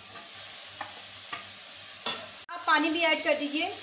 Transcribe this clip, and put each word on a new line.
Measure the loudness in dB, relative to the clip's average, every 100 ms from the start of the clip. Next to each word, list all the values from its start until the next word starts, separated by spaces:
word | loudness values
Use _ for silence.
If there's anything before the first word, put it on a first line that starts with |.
| -10 -10 -8 -6 -6 -6 -6 -6 -6 -6 -6 -6 -6 -6 -6 -8 -8 -8 -8 -2 0 0 -4 -8 -8
आप | -2 4
पानी | 6 6
भी | 4
ऐड | 6 6
कर | 4 2
दीजिए | 2 2 0 -2